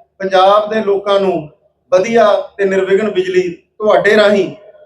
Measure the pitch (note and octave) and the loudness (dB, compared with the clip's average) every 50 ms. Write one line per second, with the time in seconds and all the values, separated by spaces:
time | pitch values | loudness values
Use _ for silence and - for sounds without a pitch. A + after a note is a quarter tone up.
0 | _ _ _ - F#3+ F#3+ F#3+ F#3 F#3 G3 G3+ G#3+ G#3 G#3+ A3 A3 G#3 G3 G3 F#3+ | _ _ _ -10 -6 -2 0 2 4 4 4 2 0 -2 -4 -4 -2 -2 -2 -2
1 | G3+ G3+ G3 G3 G3 F#3+ F3 D#3 D3+ D3 - _ _ _ _ _ _ _ F3+ F#3 | -2 -2 0 0 0 -2 -2 -4 -6 -12 -16 _ _ _ _ _ _ _ 0 0
2 | F#3+ A#3 A3+ A#3 A3 G#3+ G3 - - - _ - G3 F#3+ F#3+ F#3+ F#3+ F#3 G3 G3 | 0 2 2 2 2 2 2 0 -4 -6 _ -4 -4 -2 -2 -2 0 0 0 0
3 | G#3+ G#3 - F#3 F#3 F#3 F#3 F#3 F3+ F3 E3+ - _ _ _ - G#3+ G#3+ G3+ - | 0 -2 -2 -4 -4 -2 -2 -2 -2 -2 -6 -12 _ _ _ -4 0 0 2 2
4 | F#3 G3+ G#3+ G#3+ G#3 G3+ G#3 G3 F3+ D3 - - - - - _ - | 2 2 2 2 2 2 2 0 -2 -4 -6 -12 -20 -20 -20 _ -20